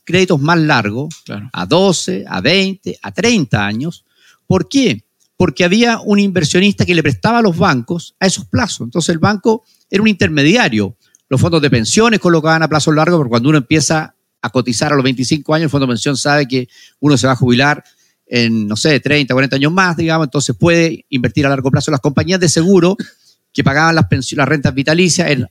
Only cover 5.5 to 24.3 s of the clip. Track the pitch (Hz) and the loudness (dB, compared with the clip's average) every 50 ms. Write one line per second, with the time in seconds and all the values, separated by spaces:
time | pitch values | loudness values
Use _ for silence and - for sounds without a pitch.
5.5 | - - 180 175 185 220 240 233 226 220 - 208 208 202 202 202 180 185 156 139 | 0 0 0 2 2 2 2 2 0 -2 -2 0 2 2 2 2 0 0 0 0
6.5 | - 180 190 208 196 - - - 180 165 156 151 131 101 - 208 233 233 233 202 | 2 2 2 2 0 0 0 0 0 0 0 0 -2 -2 -2 0 0 2 2 2
7.5 | 170 156 208 185 151 123 117 - 175 170 - - - _ 180 196 180 - 156 - | 2 2 0 0 0 0 -2 -6 -8 -8 -10 -12 -8 _ -2 -2 -2 -4 -6 -4
8.5 | - 247 247 196 - - - 117 - 175 156 - 175 160 156 196 214 202 - 233 | -4 -2 -2 -4 -6 -8 -10 -8 -6 -4 -2 -2 -2 0 0 0 0 0 0 0
9.5 | 220 226 - _ _ _ _ _ - 196 214 220 214 - 208 185 156 147 139 151 | -2 -2 -4 _ _ _ _ _ -2 0 2 0 2 0 0 0 0 2 2 2
10.5 | 190 247 226 170 113 107 101 95 - - _ _ _ _ _ _ 135 127 - 175 | 2 2 2 0 0 0 -2 -2 -6 -10 _ _ _ _ _ _ 0 0 2 2
11.5 | 165 160 147 143 - 117 113 - - 208 220 240 226 190 - 180 170 160 143 160 | 2 2 2 0 0 -2 -2 0 2 2 2 2 2 2 2 2 2 2 2 2
12.5 | 160 160 160 147 156 151 147 165 156 147 160 160 175 170 147 120 113 120 117 139 | 0 2 0 0 0 0 0 0 0 2 2 2 2 0 0 0 0 0 2 2
13.5 | 156 151 120 - 156 156 - - 165 156 156 - _ _ _ _ _ _ - 117 | 2 2 0 0 0 0 0 0 -2 -2 -4 -6 _ _ _ _ _ _ -8 -4
14.5 | - 127 120 123 117 - 156 151 147 143 127 131 131 117 131 - 165 151 135 - | -2 -2 -2 -2 -2 -4 -4 -2 -2 0 0 0 -2 -2 -2 -2 -2 -2 -2 -2
15.5 | 156 160 165 151 131 143 135 127 120 107 - 147 143 127 - 151 143 151 147 120 | -2 -2 0 -2 -2 -2 -2 -2 -2 -2 -4 -4 -4 -2 0 0 0 0 0 0
16.5 | 131 131 123 - _ - - - _ _ - 147 147 131 - 131 131 123 135 123 | -2 -4 -6 -6 _ -20 -20 -20 _ _ 0 2 2 2 2 0 0 2 2 2
17.5 | 120 120 139 143 147 147 - _ _ _ _ _ _ _ _ _ - 120 120 117 | 2 2 2 2 0 -2 -6 _ _ _ _ _ _ _ _ _ -2 -2 0 0
18.5 | 113 113 107 104 107 107 - 160 151 123 - 135 147 147 143 117 127 131 135 135 | 0 -2 -2 -2 -4 -2 0 0 0 0 0 0 0 0 0 0 0 0 0 0
19.5 | - 139 139 151 170 190 190 180 165 151 170 160 160 160 160 135 - 147 139 - | 0 -2 0 0 2 2 0 0 0 0 -2 0 0 0 0 -2 -2 -2 -2 -2
20.5 | 139 - - 170 170 170 165 165 - - - _ - 131 123 - - 156 147 139 | -2 0 2 2 4 4 2 0 -2 -6 -8 _ -4 -2 -2 -2 0 0 0 0
21.5 | 139 135 127 135 131 147 139 - 156 131 - 147 139 - 156 160 185 185 175 170 | 0 0 0 0 0 0 0 0 -2 -2 -2 -2 -2 -2 0 0 0 0 0 2
22.5 | - 165 165 180 202 185 165 175 196 - - - - _ _ _ _ _ _ _ | 2 2 2 4 4 4 4 4 2 -2 -6 -12 -18 _ _ _ _ _ _ _
23.5 | - - 147 - 139 147 160 165 165 160 - - - 143 123 - | -6 -2 -2 0 2 2 2 2 2 2 2 2 0 -2 -2 -4